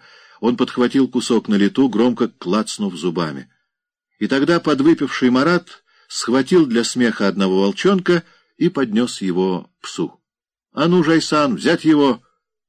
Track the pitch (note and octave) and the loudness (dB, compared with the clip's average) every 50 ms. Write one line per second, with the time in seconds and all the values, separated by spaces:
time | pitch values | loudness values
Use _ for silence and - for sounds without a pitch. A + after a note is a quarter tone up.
0 | _ - - - - _ _ - - A2+ B2 A2 C3 A#2+ - - B2 A#2+ - C3+ | _ -20 -20 -20 -20 _ _ -4 -2 -2 0 0 -2 -4 0 -2 -2 0 2 0
1 | C3+ B2 - B2 - - B2 A2 F#2+ - G#2+ G2+ G2+ G2+ F#2+ - C3+ C3+ G#2+ G#2 | 0 0 -2 -4 -2 0 -2 -2 0 0 0 2 2 2 2 2 0 0 2 2
2 | A#2 B2+ A#2+ A2 A#2+ - - _ - F2 F#2 G#2+ G#2+ - - - G#2+ G2 F2+ D#2+ | 0 0 2 0 -4 -4 -4 _ -6 -4 -2 -2 -2 -4 -6 -6 -6 -6 -6 -4
3 | - F2+ E2 F2 E2 D#2 C#2+ C#2 B1+ _ _ _ _ _ _ _ _ _ _ _ | -6 -4 -4 -4 -6 -6 -6 -12 -16 _ _ _ _ _ _ _ _ _ _ _
4 | _ _ _ _ G#2 G#2 C3 C3+ C#3 D#3+ F3 E3+ - D#3+ D3 C3 C3+ D#3+ E3 D#3 | _ _ _ _ -6 -2 -2 0 2 2 0 0 2 0 0 2 4 2 4 2
5 | D3+ B2+ - - - B2 A#2+ B2+ C#3 D#3+ F3 F3 E3+ - - - _ _ _ _ | 0 -6 -4 0 0 2 2 2 2 2 0 0 -2 -6 -20 -20 _ _ _ _
6 | _ _ - - - - A#2 C3 C3+ - F#3 F3+ D#3+ C3+ A2+ A#2 A2+ - - B2+ | _ _ -10 -10 -4 -2 0 0 0 2 4 4 4 4 2 -2 -2 -2 -2 0
7 | B2 A#2 A2 - G#2+ G2 F2+ G2 G2 F#2+ F#2 F#2+ G2 G2+ G2 - - F3+ G3+ F#3+ | 0 0 0 0 -2 -2 0 0 -2 0 2 2 0 0 -2 0 0 2 2 2
8 | F3+ - F3 E3+ - _ _ _ _ _ _ _ - F3 F#3 - C3+ A#2+ G2+ A2 | 2 0 0 0 0 _ _ _ _ _ _ _ -2 -2 0 0 -4 -2 0 -2
9 | B2 A#2+ - - G2+ F#2+ F2 F2 F#2 F#2+ F#2 E2+ - _ _ _ - - - - | -2 -2 -4 -6 -6 -4 -2 0 0 0 -2 -4 -8 _ _ _ -16 -14 -8 -6
10 | F2 - - _ _ _ _ _ _ _ _ _ _ _ _ - C#3+ F3 F3 F3+ | -8 -8 -8 _ _ _ _ _ _ _ _ _ _ _ _ -2 0 2 4 4
11 | D#3+ D3 E3 D#3+ - - - D3+ D3 C#3 A2+ F2+ - B2+ E3+ D#3+ - D#3 D#3+ D3 | 4 4 2 2 0 0 0 0 0 0 -2 -2 0 0 0 0 2 2 4 4
12 | C#3+ C#3 A#2+ - _ _ _ _ _ _ _ _ _ | 4 2 2 -2 _ _ _ _ _ _ _ _ _